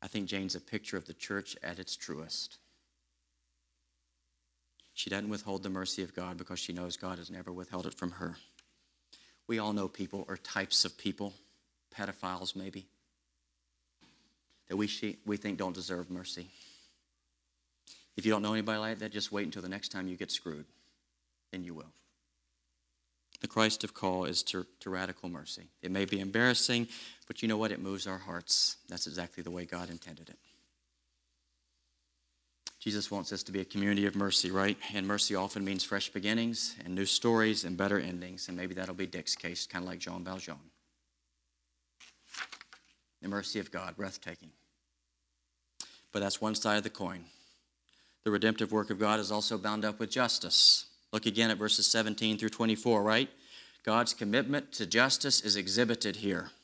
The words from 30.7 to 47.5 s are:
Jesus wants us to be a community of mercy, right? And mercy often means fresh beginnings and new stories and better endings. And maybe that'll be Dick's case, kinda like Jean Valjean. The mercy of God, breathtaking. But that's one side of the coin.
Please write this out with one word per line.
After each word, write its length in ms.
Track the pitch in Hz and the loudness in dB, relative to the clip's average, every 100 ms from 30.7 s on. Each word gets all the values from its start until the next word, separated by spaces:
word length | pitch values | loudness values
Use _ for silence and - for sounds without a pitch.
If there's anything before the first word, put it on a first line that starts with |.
| _ _ _ _ _ _ _ _ _ _ _ _ _ _ _ _ _ _ _ - - | _ _ _ _ _ _ _ _ _ _ _ _ _ _ _ _ _ _ _ -14 -6
Jesus 300 | - 104 98 | -2 -2 -2
wants 220 | 101 87 | -4 -4
us 100 | 98 | -6
to 80 | - | -4
be 100 | 98 | -4
a 40 | 92 | -2
community 400 | 104 101 101 101 | 0 2 4 4
of 100 | 98 | 2
mercy, 360 | 101 - 90 | 2 4 4
right? 260 | 92 98 101 - | 4 2 2 -2
And 140 | 104 95 | -4 0
mercy 280 | 104 - 98 | 2 2 2
often 280 | 98 - | 0 -2
means 200 | 98 98 | -2 -2
fresh 260 | - 101 - | 0 -2 -2
beginnings 680 | - 98 113 117 113 - - | -2 2 2 2 0 -2 -4
and 100 | 87 | -6
new 120 | 92 98 | -2 2
stories 580 | - 120 113 110 107 | 4 4 6 6 4
and 140 | 87 87 | -2 0
better 200 | 98 101 | 2 2
endings. 520 | 76 90 90 92 - | 0 -6 -8 -10 -8
And 80 | 90 | -6
maybe 160 | 90 | -6
that'll 200 | 92 92 | -6 -6
be 140 | 90 95 | -4 -6
Dick's 280 | 92 - - | -4 -4 -2
case, 300 | 85 87 - | -4 -6 -4
kinda 220 | 90 90 | -4 -6
like 120 | 87 | -6
Jean 240 | 90 90 | -8 -8
Valjean. 360 | 87 92 90 73 - _ _ _ _ _ _ _ _ _ _ _ _ _ - _ _ - - - - - _ _ _ _ | -6 -8 -8 -12 -14 _ _ _ _ _ _ _ _ _ _ _ _ _ -20 _ _ -10 -10 -12 -18 -20 _ _ _ _
The 80 | 95 | -4
mercy 300 | 101 98 107 | -4 -2 -4
of 120 | 95 | -4
God, 240 | 87 92 85 | -6 -8 -6
breathtaking. 560 | 98 - - 85 80 - _ _ _ _ _ _ _ _ _ _ _ _ - - _ | -8 -8 -12 -12 -16 -20 _ _ _ _ _ _ _ _ _ _ _ _ -14 -14 _
But 80 | 104 | -2
that's 220 | 98 - | 0 0
one 140 | 107 107 | 0 0
side 220 | 110 104 | 2 2
of 60 | |
the 60 | 104 | 0
coin. 360 | - 92 90 85 - - | -6 -8 -8 -12 -20 -20